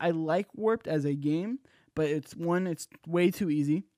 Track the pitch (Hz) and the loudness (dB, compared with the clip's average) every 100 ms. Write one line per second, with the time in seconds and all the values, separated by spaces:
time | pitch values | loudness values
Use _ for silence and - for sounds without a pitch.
0 | 170 165 156 170 208 - 214 226 - 156 | 0 0 0 0 -2 -2 0 0 0 0
1 | 143 143 147 156 202 262 _ _ _ - | 0 0 0 0 -2 -6 _ _ _ -2
2 | 151 151 - - 170 175 185 160 - - | 0 -2 -4 -6 0 0 0 -6 -10 -16
3 | 160 175 175 - 190 151 143 160 - | -2 2 2 2 0 2 2 0 -2